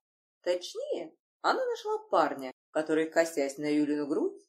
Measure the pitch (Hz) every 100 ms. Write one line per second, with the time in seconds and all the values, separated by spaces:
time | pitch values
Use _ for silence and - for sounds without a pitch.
0 | _ _ _ _ 180 180 - 427 587 480
1 | 156 _ _ _ 196 381 494 453 415 427
2 | - 185 151 135 131 - _ 151 156 156
3 | 160 165 165 - 139 - 147 147 147 147
4 | 143 165 370 -